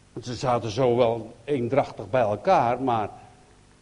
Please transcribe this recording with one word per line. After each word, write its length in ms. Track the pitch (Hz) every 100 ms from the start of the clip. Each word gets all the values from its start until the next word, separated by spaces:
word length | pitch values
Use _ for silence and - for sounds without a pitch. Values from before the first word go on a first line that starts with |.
| _
Want 120 | -
ze 100 | 120
zaten 360 | 117 135 120 110
zo 260 | 101 131 120
wel 380 | 117 113 107 -
eendrachtig 680 | - 139 120 135 123 - 98
bij 120 | 127
elkaar, 580 | 107 107 190 175 117 127
maar 300 | 131 113 101 - - - _ _ _ _